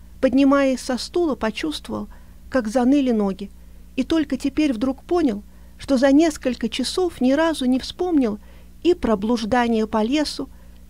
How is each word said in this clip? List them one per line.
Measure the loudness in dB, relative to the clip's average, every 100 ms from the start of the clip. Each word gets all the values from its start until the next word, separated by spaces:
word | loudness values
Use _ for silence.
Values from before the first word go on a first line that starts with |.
| -20 -2
Поднимаясь | 2 4 4 4 2 0
со | -4 -6
стула, | -4 -2 -2
почувствовал, | -2 -4 -4 -6 -8 -8 -10 -10 -14 -20 -20 -6
как | -2 0
заныли | 0 2 4 2
ноги, | 2 0 -2 -10 -16 -20 -20 -12 -6
и |
только | -2 0 0 -2
теперь | -4 0 0
вдруг | 0 -2 -4
понял, | -2 0 0 -2 -8 -20 -20 -12
что | -2 2
за | 4
несколько | 6 4 0 -4 -4 -4
часов | -4 -4 -2 -2 0
ни | 0
разу | 2 0 0 0
не | -2
вспомнил | -4 -6 -2 0 0 -2 -10 -20 -20 -4
и | 0
про | 0 0 0
блуждание | 0 -2 0 0 2 0 0
по | 0
лесу, | 0 0 -2 -6 -12 -14 -20 -20 -14